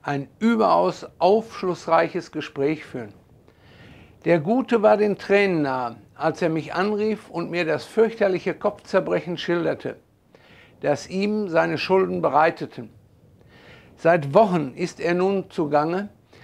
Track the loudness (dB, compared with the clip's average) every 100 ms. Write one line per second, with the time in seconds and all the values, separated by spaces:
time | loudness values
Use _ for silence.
0 | -8 -6 -8 _ 0 2 4 4 2 -2
1 | -14 _ 2 2 0 -8 -6 -6 0 2
2 | 2 -4 -8 -10 -10 -2 -2 -2 -8 -12
3 | -14 -18 _ _ _ _ _ -20 -20 -20
4 | -20 -8 0 0 2 -2 2 2 4 4
5 | 2 -2 2 2 4 2 0 -2 -4 -8
6 | -20 -4 -4 0 -2 -2 -4 -2 -2 0
7 | -2 -4 -6 -8 -6 -4 -2 -2 -4 0
8 | 0 2 0 0 -4 -4 -4 -6 -2 -2
9 | 0 -4 -4 -8 -4 -2 -2 -4 -8 -12
10 | _ _ _ _ _ -20 -20 _ -4 -4
11 | -4 -4 -2 -2 0 0 0 -2 0 2
12 | 2 0 2 4 2 0 -10 -12 -16 -18
13 | _ _ _ _ _ -20 -20 -20 -20 -2
14 | 2 2 4 4 4 2 -2 -6 -8 -6
15 | -2 0 0 -2 -6 -4 0 2 2 -2
16 | -6 -12 _ -20